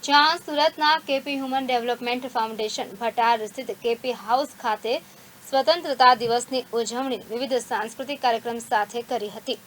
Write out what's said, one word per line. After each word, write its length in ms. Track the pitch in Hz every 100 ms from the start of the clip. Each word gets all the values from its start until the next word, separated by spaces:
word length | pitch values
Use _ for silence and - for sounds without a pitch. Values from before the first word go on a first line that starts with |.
જ્યાં 380 | - 285 302 339 -
સુરતના 480 | 294 311 311 302 311 302
કે 80 | 269 285
પી 100 | 277
હ્યુમન 260 | 269 262 262
ડેવલપમેન્ટ 640 | 247 240 240 240 247 254 247
ફાઉન્ડેશન 580 | 220 220 214 247 202 190
ભટાર 340 | 233 220 233 233 214
સ્થિત 260 | - 240 202 233
કે 140 | 233
પી 160 | 254 208
હાઉસ 340 | 202 254 294 -
ખાતે 340 | 240 214 220 285 - - - - -
સ્વતંત્રતા 680 | 269 269 254 277 254 254 254
દિવસની 440 | 240 240 240 262 - 233
ઉજવણી 480 | 233 233 269 233 -
વિવિધ 260 | 226 262 247 233
સાંસ્કૃતિક 540 | 220 220 - 262 285
કાર્યક્રમ 340 | 247 226 233 233
સાથે 380 | 226 226 208 233 233
કરી 200 | 240 208 185
હતી. 200 | - 208